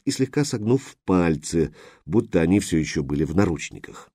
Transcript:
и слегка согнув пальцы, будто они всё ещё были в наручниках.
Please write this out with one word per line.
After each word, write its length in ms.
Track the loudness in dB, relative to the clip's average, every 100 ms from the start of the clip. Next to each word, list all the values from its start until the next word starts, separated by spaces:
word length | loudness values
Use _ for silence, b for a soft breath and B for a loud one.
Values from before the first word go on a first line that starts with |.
и 80 | -6
слегка 320 | -2 -2 -2
согнув 540 | -2 -2 0 0 -2 -10 0
пальцы, 680 | 2 2 0 -2 0 0 B B B -2
будто 360 | 0 2 2
они 180 | 4 2
всё 180 | 2 -2
ещё 240 | 0 -4
были 220 | -2 -2
в 120 | 0 0
наручниках. 760 | 0 -2 -8 -16 -18 -20 -20